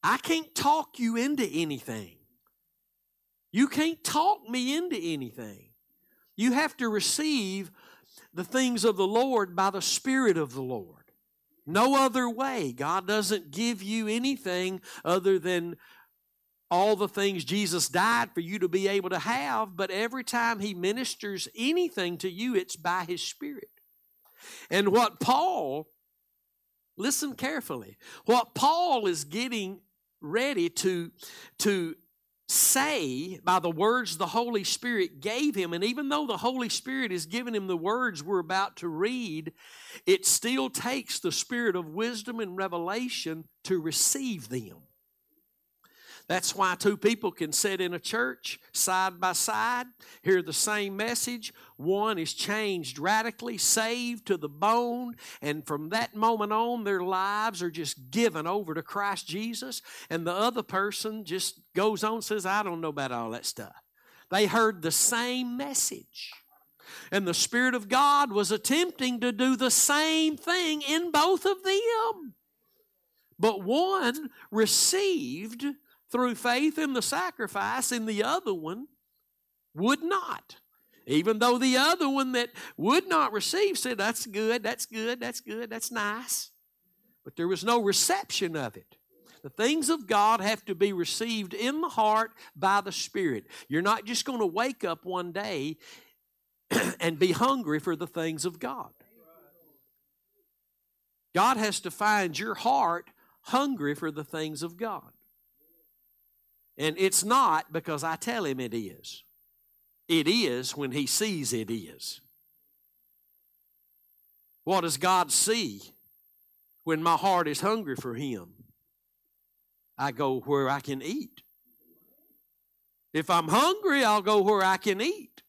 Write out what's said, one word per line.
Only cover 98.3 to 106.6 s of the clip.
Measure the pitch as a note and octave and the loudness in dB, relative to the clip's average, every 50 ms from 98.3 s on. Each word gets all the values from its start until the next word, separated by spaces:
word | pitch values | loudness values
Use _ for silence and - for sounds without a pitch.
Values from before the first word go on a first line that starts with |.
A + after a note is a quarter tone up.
| D#3+ D3+ C3+ | -4 -4 -6
of | F3+ E3+ D#3+ | -6 -6 -6
God. | - - C4+ B3 - - _ _ - _ _ - - - - - - - _ _ _ _ _ _ _ _ _ _ _ _ _ _ _ _ _ G4+ G4+ _ _ _ _ _ _ _ _ _ _ _ _ _ _ _ _ _ _ | -8 -8 -8 -8 -12 -14 _ _ -20 _ _ -20 -20 -20 -20 -20 -20 -20 _ _ _ _ _ _ _ _ _ _ _ _ _ _ _ _ _ _ _ _ _ _ _ _ _ _ _ _ _ _ _ _ _ _ _ _ _
God | F3+ G3 A#3+ C4 | 4 6 6 4
has | A3+ A3 G#3+ G3 - | 4 0 -2 -2 -2
to | - F#3 | -6 -8
find | - - G#3 G#3 G#3+ G#3 F#3+ F3 D3+ B2+ | -6 0 2 2 4 4 2 0 -2 -4
your | G3+ A3+ G3+ | -4 -4 -6
heart | - - A#3 C4+ C4+ B3 E3+ E3+ F3 - - _ _ _ _ _ _ | -2 0 2 4 4 4 2 0 -2 -4 -12 _ _ _ _ _ _
hungry | _ - - B3+ C#4 C#4+ C4+ G#3 D3 C#3+ D3 | _ -2 0 0 2 0 -2 -2 -2 -2 -2
for | C#3+ E3+ D#3+ D3 | -2 -4 -6 -6
the | D3 D3 | -6 -10
things | - - D#3+ D#3 D#3 D#3 C3+ D#3+ | -8 -6 -6 -6 -6 -6 -8 -8
of | E3+ E3+ | -10 -8
God. | F3 A3+ A3+ G3+ E3 - - _ _ _ _ _ _ _ _ _ _ _ _ _ _ _ _ _ _ _ _ _ _ _ _ _ _ _ _ _ _ | -8 -8 -8 -8 -10 -12 -16 _ _ _ _ _ _ _ _ _ _ _ _ _ _ _ _ _ _ _ _ _ _ _ _ _ _ _ _ _ _